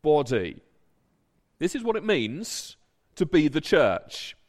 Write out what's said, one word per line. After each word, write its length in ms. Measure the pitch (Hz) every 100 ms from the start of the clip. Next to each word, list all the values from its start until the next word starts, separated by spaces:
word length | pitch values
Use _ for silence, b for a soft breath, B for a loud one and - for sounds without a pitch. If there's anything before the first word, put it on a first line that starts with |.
body." 580 | 151 151 127 123 87 - _ _ _ _ _ _ _ _ _ _
This 160 | 175
is 80 | 277
what 140 | 233 220
it 80 |
means 720 | 220 180 110 143 220 - - - _ _ _ -
to 80 |
be 240 | 175 180 151
the 140 | 143
church. 760 | - 180 113 87 - - - -